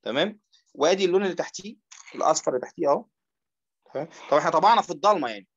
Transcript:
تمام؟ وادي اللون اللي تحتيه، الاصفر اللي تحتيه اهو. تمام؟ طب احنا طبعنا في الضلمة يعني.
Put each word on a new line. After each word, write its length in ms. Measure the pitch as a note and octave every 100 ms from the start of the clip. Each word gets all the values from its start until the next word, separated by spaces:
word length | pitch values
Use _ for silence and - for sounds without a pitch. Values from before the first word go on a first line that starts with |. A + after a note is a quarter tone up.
تمام؟ 360 | - B2+ F#3+ - _ _ _
وادي 320 | - D3 F#3+ F#3
اللون 180 | F#3
اللي 120 | G3 F3
تحتيه، 400 | - - G3+ - _ - - -
الاصفر 360 | - D#3 -
اللي 100 | B2+
تحتيه 260 | - - D3
اهو. 160 | D3+ - _ _ _ _ _ _ _ _
تمام؟ 140 | C#3 D#3 - -
طب 80 | D3+
احنا 120 | D#3+
طبعنا 300 | D#3 F#3+ A3+
في 80 | -
الضلمة 400 | D#3 G3 G3 B2+
يعني. 180 | G#2 F#2+